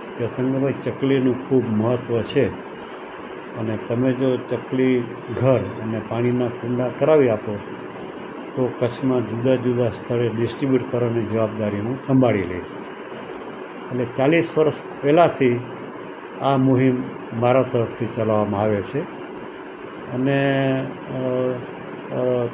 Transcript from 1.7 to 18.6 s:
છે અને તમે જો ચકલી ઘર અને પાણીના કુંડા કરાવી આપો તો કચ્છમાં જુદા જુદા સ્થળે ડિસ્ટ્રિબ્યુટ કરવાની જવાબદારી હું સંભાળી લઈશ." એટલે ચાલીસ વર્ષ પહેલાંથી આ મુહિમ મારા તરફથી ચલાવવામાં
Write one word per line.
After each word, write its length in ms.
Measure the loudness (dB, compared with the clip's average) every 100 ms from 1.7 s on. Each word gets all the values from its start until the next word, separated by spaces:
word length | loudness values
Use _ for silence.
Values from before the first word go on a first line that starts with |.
| 2 2 0 0 -2
છે 480 | 2 2 2 0 -12 -14 -14 -14 -14 -14 -14 -12 -10 -6
અને 180 | -4 -4 -2
તમે 260 | 0 2
જો 240 | 2 2 0
ચકલી 640 | -2 -6 -2 2 4 2 0 -8 -6 2
ઘર 160 | 4 4
અને 440 | 2 -6 -4 -4 -2
પાણીના 380 | 0 2 2 0
કુંડા 420 | -2 -2 0 0 0
કરાવી 300 | 4 6 6
આપો 300 | 4 -2 -6 -8 -12 -12 -12 -12 -12 -12 -12 -8 -2
તો 160 | -2 0
કચ્છમાં 480 | -2 0 0 0 0
જુદા 280 | 0 2 2
જુદા 340 | 2 2 0
સ્થળે 400 | 0 -2 0 0
ડિસ્ટ્રિબ્યુટ 520 | 0 -2 0 0 0 0
કરવાની 320 | 0 2 0
જવાબદારી 560 | 0 0 0 0 -2 -2
હું 200 | -2 -4
સંભાળી 420 | 2 4 6 4
લઈશ." 340 | 0 -4 -8 -12 -12 -12 -12 -12 -12 -12 -12 -12 -14 -12 -6
એટલે 140 | -4 -2 2
ચાલીસ 420 | 4 4 4 4
વર્ષ 240 | 2 2 -8 -2
પહેલાંથી 580 | 4 6 6 6 4 2 -2 -10 -12 -12 -14 -14 -14 -4
આ 160 | 0 4
મુહિમ 460 | 4 6 4 2 -2 -10 -8 0
મારા 220 | 4 6
તરફથી 440 | 4 2 0 -2 -4
ચલાવવામાં 560 | -2 2 2 2 2